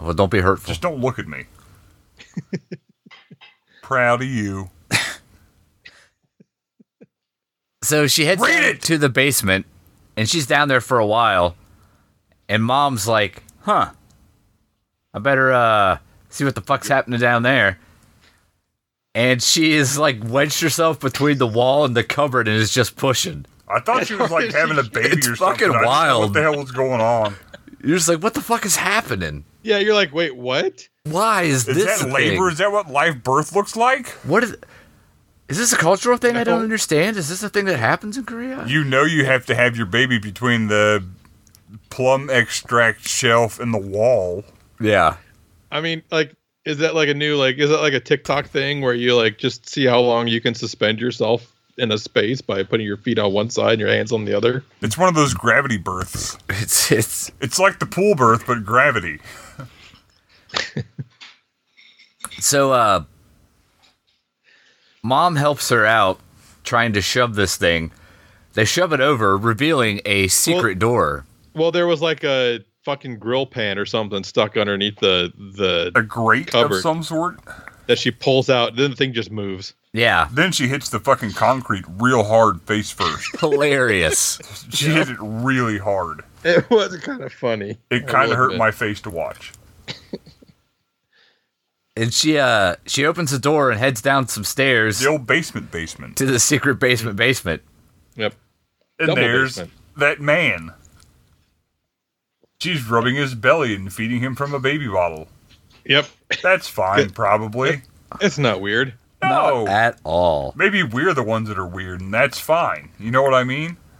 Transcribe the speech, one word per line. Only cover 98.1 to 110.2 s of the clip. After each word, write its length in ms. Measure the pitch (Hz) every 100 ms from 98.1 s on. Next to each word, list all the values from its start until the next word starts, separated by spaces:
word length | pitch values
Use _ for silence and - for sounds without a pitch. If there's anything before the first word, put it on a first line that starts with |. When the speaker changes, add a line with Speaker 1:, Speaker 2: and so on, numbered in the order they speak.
| -
Speaker 3:
Yep. 180 | 107 - _ _ _ _ _ -
Speaker 2:
And 100 | 160
Speaker 3:
Double 120 | 131
Speaker 2:
there's 340 | 117 127 131 110
Speaker 3:
basement. 160 | 85 - _ -
Speaker 2:
that 220 | 143 151
man. 520 | 147 160 147 90 82 - _ _ _ _ _ _ _ _ _ _ _ _ _ _ _ _ _ _
She's 280 | 170 160 113
rubbing 280 | 117 120 139
his 180 | 139
belly 400 | 120 127 165 127
and 180 | 98 98
feeding 280 | 92 113 123
him 140 | 131 120
from 180 | 143
a 40 | 143
baby 260 | 131 151 131
bottle. 400 | 95 87 80 80 _ _ - _ _
Speaker 3:
Yep. 220 | - 139 143 _ - -
Speaker 2:
That's 260 | 180 185 -
fine, 320 | - 95 104
Speaker 3:
It 140 | 110
Speaker 2:
probably. 680 | 90 104 107 110 117 135 147 - _ _ -
Speaker 3:
It's 180 | 208 -
not 220 | 127 95
weird. 340 | 101 113 135 - _ _
Speaker 2:
No. 420 | 381 349 202 131
Speaker 1:
Not 40 | 101
at 300 | 104 117 -
all. 500 | - 85